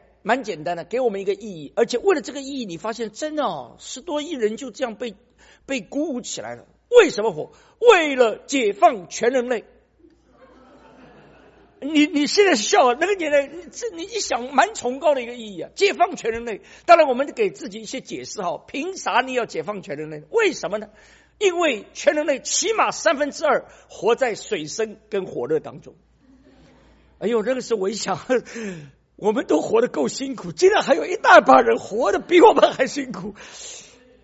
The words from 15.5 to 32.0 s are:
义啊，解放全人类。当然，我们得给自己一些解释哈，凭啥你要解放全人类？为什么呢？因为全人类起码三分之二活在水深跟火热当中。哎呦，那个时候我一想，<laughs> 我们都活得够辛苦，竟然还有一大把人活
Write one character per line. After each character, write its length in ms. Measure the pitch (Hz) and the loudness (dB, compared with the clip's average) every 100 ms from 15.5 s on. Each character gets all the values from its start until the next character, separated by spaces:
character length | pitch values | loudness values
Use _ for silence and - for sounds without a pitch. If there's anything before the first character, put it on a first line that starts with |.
义 60 | 185 | -12
啊， 100 | 147 - | -14 -2
解 180 | 392 | -2
放 220 | 277 359 294 | 0 -2 -2
全 160 | 214 | -6
人 120 | 226 | -6
类。 160 | 233 202 - - - | -8 -12 -14 -2 6
当 120 | 339 | 8
然， 80 | 302 | 8
我 80 | |
们 140 | 247 294 | 2 -2
得 40 | |
给 180 | - 202 | -2 -2
自 180 | - 294 | -2 -12
己 120 | 202 | -12
一 40 | 214 | -12
些 140 | 262 | -12
解 240 | - 151 | -10 -12
释 180 | 123 - | -12 -8
哈， 160 | 175 147 - | -6 -8 -8
凭 300 | 277 330 370 | -8 -8 -6
啥 240 | - 202 | -2 0
你 120 | 262 | 0
要 140 | 254 220 | -2 -4
解 160 | - | -6
放 180 | 156 208 | -8 -8
全 160 | 185 143 | -10 -10
人 140 | 156 | -10
类？ 140 | 156 151 | -12 -4
为 220 | 453 427 | 0 0
什 200 | - 165 | 0 -4
么 40 | 208 | -6
呢？ 140 | - - - _ _ - | -10 -18 -20 _ _ -2
因 200 | 403 349 | 0 2
为 280 | 330 220 - | 2 0 -6
全 200 | - - | -4 0
人 120 | 294 302 | 2 0
类 120 | 262 | -2
起 340 | - - 359 | -2 -2 0
码 160 | 440 240 | 2 0
三 260 | - 302 294 | 0 0 0
分 140 | 285 | 0
之 160 | - 311 | -2 0
二 180 | 214 - - - | 0 -2 -16 -20
活 260 | - 190 | -4 0
在 200 | 233 254 | 2 0
水 320 | 196 - 190 151 | -4 -6 -6 -4
深 340 | - 220 202 _ | -6 -6 -8 _
跟 160 | 196 | -6
火 220 | 190 147 120 | -4 -6 -2
热 120 | 151 | -2
当 220 | 143 135 | -4 -12
中。 140 | - - _ _ _ _ _ _ - _ _ _ _ - | -20 -20 _ _ _ _ _ _ -20 _ _ _ _ -8
哎 80 | 190 | -2
呦， 160 | 233 | 0
那 120 | 208 | 0
个 80 | 262 | -2
时 120 | - | -2
候 60 | 226 | -2
我 80 | 190 | -2
一 60 | |
想， 260 | 196 - 175 - 254 - 233 214 | -4 -4 -6 0 -2 -2 -10 -10
<laughs> 480 | 175 143 - _ _ | -10 -14 -20 _ _
我 160 | 190 | -2
们 140 | 220 381 | 0 2
都 160 | 311 | 2
活 180 | - 220 | 2 2
得 80 | 240 | 2
够 180 | - 247 | 0 -2
辛 300 | - 269 233 | -4 -8 -8
苦， 160 | 175 | -10
竟 160 | 160 370 | 2 4
然 140 | 415 | 4
还 120 | - | 4
有 120 | 285 302 | 2 0
一 100 | 359 | 0
大 240 | - 359 | 2 2
把 220 | 247 262 | 6 4
人 160 | 226 240 | 4 0
活 340 | - 214 | -2 -2